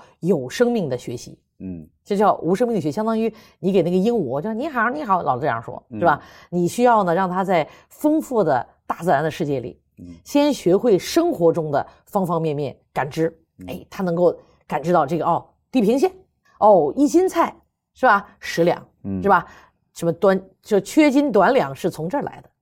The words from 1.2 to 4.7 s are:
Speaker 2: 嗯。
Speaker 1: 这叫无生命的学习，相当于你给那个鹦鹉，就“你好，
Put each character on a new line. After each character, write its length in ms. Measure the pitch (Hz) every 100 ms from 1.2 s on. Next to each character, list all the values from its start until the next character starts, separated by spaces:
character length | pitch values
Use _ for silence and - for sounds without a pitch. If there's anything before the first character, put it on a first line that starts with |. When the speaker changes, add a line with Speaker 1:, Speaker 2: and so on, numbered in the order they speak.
| - - _ -
Speaker 2:
嗯。 260 | 95 87 78 _
Speaker 1:
这 120 | - 196
叫 200 | 202 147
无 180 | - 185
生 100 | 233
命 80 |
的 80 | 226
学 80 | 151
习， 60 | 175
相 100 | 220
当 140 | 226
于 120 | 220 214 - -
你 120 | 175
给 120 | 196
那 80 | 160
个 60 | 185
鹦 160 | 202
鹉， 280 | 240 139 135
就 100 | 190 220
“你 120 |
好， 220 | 311